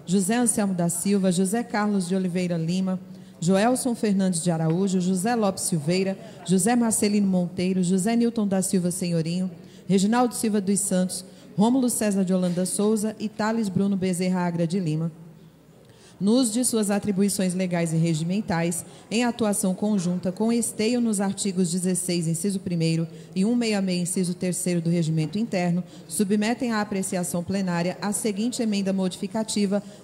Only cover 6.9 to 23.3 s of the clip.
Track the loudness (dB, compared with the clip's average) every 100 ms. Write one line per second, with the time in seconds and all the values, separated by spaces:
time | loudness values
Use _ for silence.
6.9 | 2 2 2 4 2 0 0 0 2 2
7.9 | 2 2 2 2 2 0 0 2 0 0
8.9 | -2 -2 0 0 -2 -4 -6 -16 -12 0
9.9 | 2 4 4 2 0 0 0 0 0 0
10.9 | 0 0 -4 -12 -20 -6 2 4 4 2
11.9 | 0 0 2 2 2 0 0 -2 0 0
12.9 | 2 -2 -4 -6 -4 -2 0 -2 0 0
13.9 | 0 0 0 0 0 0 0 0 0 -2
14.9 | -2 -4 -6 -18 -20 -20 -20 -20 -20 -20
15.9 | -20 -20 -2 2 4 2 0 0 0 0
16.9 | 0 0 0 0 2 0 0 -2 0 0
17.9 | 2 2 0 0 -2 -2 -2 0 -4 -8
18.9 | -18 -4 0 0 0 0 0 -2 0 0
19.9 | 0 0 -2 -4 -2 0 0 -2 -2 0
20.9 | 0 0 0 -2 -2 -2 0 0 0 0
21.9 | -2 0 0 0 -2 -2 -2 -2 0 2
22.9 | 0 -2 -8 -8